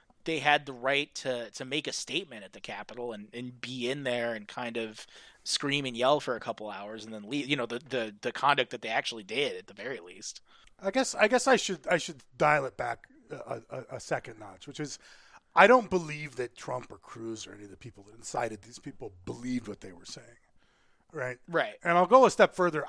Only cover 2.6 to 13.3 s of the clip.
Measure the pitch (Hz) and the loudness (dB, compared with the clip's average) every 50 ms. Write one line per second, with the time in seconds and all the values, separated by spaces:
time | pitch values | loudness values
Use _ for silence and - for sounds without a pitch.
2.6 | - - 104 101 107 - - 123 123 120 110 104 104 110 110 120 127 123 123 120 | -12 -12 -10 -10 -12 -12 -10 -10 -8 -8 -8 -10 -12 -12 -12 -10 -10 -10 -12 -12
3.6 | - 123 131 127 120 123 135 147 139 127 123 120 117 120 113 107 104 - - 135 | -12 -10 -8 -6 -4 -4 -4 -4 -4 -4 -2 -2 -2 -2 -4 -6 -8 -12 -10 -8
4.6 | 123 117 117 117 113 110 110 - - - - - - - - _ - - - - | -8 -6 -6 -6 -6 -6 -8 -14 -18 -20 -20 -20 -20 -20 -20 _ -6 -4 -4 -2
5.6 | - 143 143 143 139 127 120 113 123 131 151 147 - - 123 107 - - 110 - | -2 0 0 0 -2 -2 -2 0 4 4 4 4 2 -2 -4 -4 -4 -6 -8 -6
6.6 | 107 104 101 101 101 104 110 110 107 110 110 107 104 104 139 147 127 131 147 139 | -8 -10 -10 -10 -10 -10 -12 -12 -12 -12 -12 -12 -10 -6 -6 -4 -2 -2 -2 -2
7.6 | 123 110 120 123 - - 131 123 113 107 104 - - 123 - - - 143 143 135 | -2 -4 -4 -8 -8 -4 -4 -4 -4 -4 -8 -8 -8 -8 -6 0 2 2 4 4
8.6 | 127 - - 113 - 110 110 135 143 - 120 113 101 95 110 131 143 123 92 92 | 2 -2 -2 -10 -6 -2 -2 -2 -2 -2 -8 -10 -10 -8 -4 -2 -2 -2 -2 -6
9.6 | 95 - 98 - - 151 135 98 87 90 90 - - - - - _ _ _ _ | -12 -16 -16 -12 -10 -10 -10 -10 -12 -16 -18 -16 -14 -16 -16 -16 _ _ _ _
10.6 | _ - _ _ 185 196 - 262 254 - - - 214 214 247 240 - 269 254 - | _ -20 _ _ -4 -2 0 0 0 0 2 4 4 6 6 4 6 6 4 4
11.6 | - - 185 160 - - 185 160 - - 160 123 - _ - - 165 147 151 147 | 4 0 -4 -6 0 0 2 2 2 -2 -10 -14 -16 _ -2 2 4 4 4 4
12.6 | 135 127 - - 123 120 117 - - _ 254 311 _ - | 2 -2 -6 -6 -6 -6 -6 -8 -10 _ -20 -20 _ -14